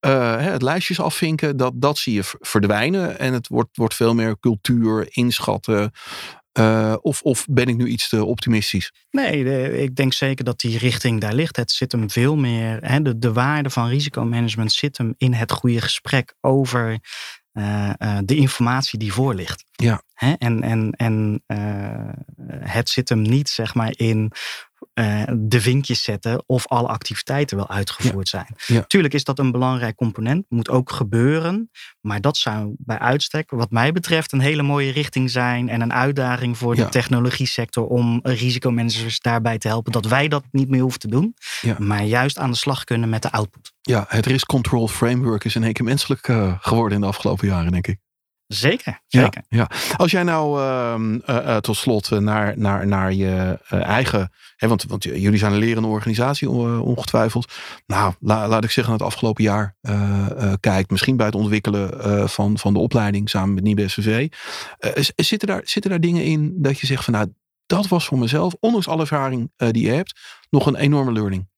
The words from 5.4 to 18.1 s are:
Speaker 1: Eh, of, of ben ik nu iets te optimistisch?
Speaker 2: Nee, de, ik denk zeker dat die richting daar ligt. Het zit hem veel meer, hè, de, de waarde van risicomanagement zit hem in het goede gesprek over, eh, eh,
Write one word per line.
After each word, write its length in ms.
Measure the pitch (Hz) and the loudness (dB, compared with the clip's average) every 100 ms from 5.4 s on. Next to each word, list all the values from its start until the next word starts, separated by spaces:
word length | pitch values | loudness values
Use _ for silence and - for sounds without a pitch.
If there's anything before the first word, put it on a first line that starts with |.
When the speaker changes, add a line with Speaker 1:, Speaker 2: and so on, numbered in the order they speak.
| - 101 - 107 107 - - - - - _ | -2 -2 0 0 0 -6 -16 -14 -14 -18 _
Speaker 1:
Eh, 420 | - 110 110 110 110 | 2 4 4 2 0
of, 220 | - 143 | -2 -2
of 240 | 156 123 - | 0 -2 0
ben 160 | 127 123 | 2 2
ik 100 | 117 | 2
nu 100 | 120 | 0
iets 220 | 117 - | -2 -2
te 160 | 110 | 0
optimistisch? 680 | 104 117 - 110 101 95 - _ _ | 0 -2 0 0 0 -4 -4 _ _
Speaker 2:
Nee, 340 | 269 247 151 | -2 0 0
de, 380 | 127 135 131 120 | 0 0 -2 -2
ik 140 | 135 127 | -2 0
denk 160 | 135 | 0
zeker 320 | 127 135 135 | 2 -2 -2
dat 160 | 127 117 | -4 -2
die 180 | 120 113 | -2 0
richting 420 | 123 113 123 113 | 0 0 0 0
daar 140 | 104 | 0
ligt. 220 | 117 160 - | 0 -2 -4
Het 140 | 117 | -4
zit 220 | - 123 | -2 -2
hem 180 | 120 107 | -2 -2
veel 260 | 117 127 151 | 2 2 2
meer, 420 | 131 117 113 110 | 0 0 -2 -4
hè, 220 | - 131 | -2 0
de, 160 | 147 117 | 0 0
de 140 | 120 | 0
waarde 380 | 113 131 151 135 | 2 2 0 0
van 180 | 127 117 | 0 0
risicomanagement 840 | 135 143 131 117 117 117 107 110 | 0 -2 -4 -2 0 0 0 0
zit 260 | - 147 - | 0 -2 -2
hem 160 | 117 - | -4 0
in 160 | 131 | 2
het 200 | 123 117 | 2 0
goede 280 | - 123 117 | 0 0 0
gesprek 540 | 117 - - 135 120 _ | -2 -6 0 0 -2 _
over, 580 | 135 135 127 123 113 110 - - - - _ | 2 2 2 0 -2 -4 -8 -16 -16 -18 _
eh, 360 | 107 104 104 101 - | -6 -2 0 -2 -2
eh, 200 | 107 | -2